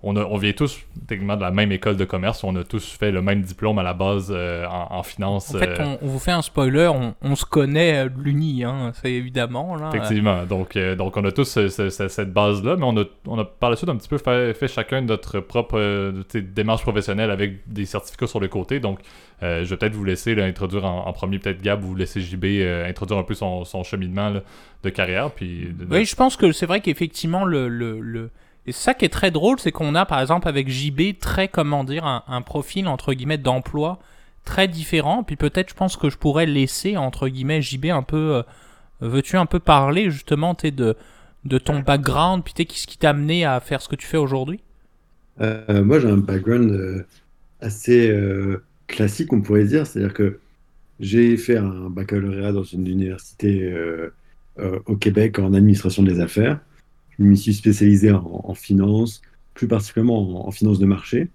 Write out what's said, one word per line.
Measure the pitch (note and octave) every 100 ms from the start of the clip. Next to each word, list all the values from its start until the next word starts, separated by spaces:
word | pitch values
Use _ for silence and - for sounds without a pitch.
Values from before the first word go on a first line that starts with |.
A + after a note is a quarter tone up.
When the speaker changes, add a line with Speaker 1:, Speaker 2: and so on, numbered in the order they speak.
Speaker 1:
on, | G2+ G2+
a, |
on | G2 G#2
vient | G#2
tous | G2 D3 - - - -
techniquement | G#2 G2+ G#2
de |
la | F#2
même | F#2 G#2
école | F#2+ G#2+ G2
de | F#2+
commerce, | F#2+ F#2+ A2+ G2
on | F#2
a |
tous | F2 A2 -
fait | - G#2
le | F#2+
même | F#2 G2+
diplôme | F#2 F2+ G#2+ G#2
à |
la | F2+
base, | F2+ F#2+ G2+ F#2+
euh, | F#2 F2 E2+ F2
en, | F2+ F2 F#2
en |
finance, | - - G2 G2 -
Speaker 2:
En | C#3+
fait, | - E3
Speaker 1:
euh. | D3 C#3
Speaker 2:
on, | C#3+
on |
vous | C3+
fait | -
un | F3
spoiler, | - - C3 C#3 E3+
on, | C#3+ B2 G#2
on | C#3 C#3
se |
connaît, | - - C#3 D3 E3+ D3 C3
euh, |
de | C3
l'uni, | C#3+ C#3+ D#3 C3
hein, | A#2+ C3+ A#2+ A#2
c'est | C3
évidemment, | B2 B2+ B2+ A#2+ B2 E3 E3+
là, | D#3
euh. |
Speaker 1:
Effectivement, | A2 G#2+ G#2+ G#2 F2+ F2+
donc, | F#2+ F#2 -
euh, | F#2 F#2
donc | F#2+ G#2
on | G2+
a |
tous | F#2+
ce, | C#3 - G2+
ce, | G2 G2
ce, | - G2
cette | - G2
base-là, | F#2 G#2 G2+ G#2 F3+
mais | C3+
on | A2
a, | G2+ - -
on | A#2
a |
par | G#2+ - A#2+
la | A2+
suite | F3
un | B2+
petit | -
peu | C#3+
fait, | - B2 B2
fait | A2 C3+
chacun | - A2+ C3+
notre | B2 G#2+ - G2+
propre, | F#2 A#2+ A#2 A2+
euh, | G#2 G2+ G2 F#2+ F#2
tu | A2+
sais, |
démarche | F#2 G2 G#2+ A2+
professionnelle | - G#2+ G2 G2+ A2
avec | G2 G#2 G2 -
des | G#2+ G2
certificats | G2+ - - A#2+
sur | A2+
le | G2
côté, | - F2+ C#3
donc, | A2+ F#2+ - - - -
euh, | F#2 E2+
je | F2+
vais | F#2
peut-être | G#2+
vous | G#2+ G2
laisser, | F#2 -
là, | A2 F#2+
introduire | F2+ F#2+ G2 F#2+
en, | F2+ F2+
en |
premier, | F#2 G2 G2
peut-être | G2 F#2
Gab, | G2 G#2
ou | F#2+
laisser | F#2 F#2 -
J | F2+ F#2
B, | F#2+
euh, | G2+ F#2 F2 F2
introduire | F2+ G2 G2+
un |
peu | F2+
son, | G#2 G2 F2+ F2+
son | F#2+
cheminement, | F#2 G2+ F#2 F#2+ G#2
là, | G2+ - - - -
de | G2
carrière, | F#2 F#2 F2+ C#3+
puis | - F#2 F2 F2
de, | E2+ F2+
de |
Speaker 2:
Oui, | E3+ A3
je | -
pense | B3+ -
que | F3+
c'est | - E3+
vrai | F#3+
qu'effectivement, | G3 D3+ E3 - E3 F3+ G3
le... | D#3 B2
le, | A#2+ A#2 A2
le... | A2+ A#2 A2+ - _ _ -
Et |
c'est | B2
ça | -
qui | C4 F#3
est |
très | - F#3+
drôle, | D#3+ F3+ C4
c'est | -
qu'on | - D3+ D3+
a, | F#3+
par | C#3
exemple, | C3 E3+ F3
avec | C#3 C3+
J | B2+ C#3+
B, | C#3 F#3 G3+
très, | - - F#3+
comment | - D3 D3
dire, | C3 D3 D#3+
un, | B2 -
un | B2+
profil, | A#2 D3+ C#3+ F#3 F#3+
entre | C3+ -
guillemets, | C3 C3 D3+
d'emploi | C3 B2+ C3 D3 D3+ F3+ - - - -
très | - - F#3+
différent. | E3 D#3 E3 C#3+ G#3
Puis | G#3 D3
peut-être, | D3 - F#3
je | -
pense | F#3+ -
que | D3
je | -
pourrais | D3+ C#3+ E3
laisser, | C#3+ C3+ - F#3+ G3+
entre | C3 - C3+
guillemets, | C3 C3 D#3
J | C3+ C3
B | D3+
un | E3
peu, | C3 D#3 D#3 C#3
euh, | A#2 - - - - -
veux-tu | A#2 C3 - F#3
un | E3+
peu | F3+
parler, | - D3 C3+ D#3+ G#3
justement, | C#3+ - D3 E3
t'es | F3 D#3
de, | C#3 A#2 A2 - - - - C#3
de | C3+
ton | - D3
background, | C3+ C#3 C#3 C3+ E3+ F#3
puis | -
t'es, | - F3
qu'est-ce | - -
qui | -
t'a | D#3
amené | C#3+ D3 E3+ D#3+
à | B2+
faire | - C#3
ce | -
que | C#3+
tu | -
fais | D#3+
aujourd'hui ? | C#3+ C3+ C3 G3 _ _ _ _ _ _ _ -
Speaker 3:
Euh, | A2 A2 A2 G#2
moi, | G2+ D3+
j'ai | A#2+
un | G2+
background, | G2 F#2+ G2 A#2+ A#2
euh, | G2 F#2+ F#2 F2 - _ _ - _
assez, | A2+ G#2 - A#2+ A#2
euh, | G#2 G2+ G2 G2 F#2+ _ _ -
classique, | - G#2+ G#2 D#3+
on | A#2+
pourrait | G2 G#2 G#2
dire. | D3 D3+
C'est-à-dire | - G2+
que | - G2+ G2+ _ _ _ _ _ _
j'ai | F#2+ A2+ A#2+ A#2
fait | A2+ A#2+
un | G2+ F#2 F#2
baccalauréat | F2+ G2 G#2 G2 G2 G2+
dans | G2+
une | F#2 F2+ F#2
université, | F#2 F#2+ F#2 - - G#2 G2
euh, | F#2 F2 E2+ E2 E2 - - - - -
euh, | F#2+ F#2 -
au | G2+
Québec | G#2+ G2+ A2 G#2
en | F#2+
administration | G2 G#2 G2 F#2 F#2
des | F#2+ F2
affaires. | E2+ - A#2 D3 _ _ _ _ _ -
Je |
m'y | G2+ G2+
suis | G#2
spécialisé | G#2 A2 G#2 G#2 G2+ G#2+
en, | G2 E2+ F2
en | - F#2
finance, | - G2 G2 G#2+ A#2 - - _ -
plus | - A#2+
particulièrement | A2+ G2+ - A#2 A2+ F#2+ F2+
en, | -
en |
finance | G2+ G#2+ G2
de | G2
marché. | G2 - A#2+ E3+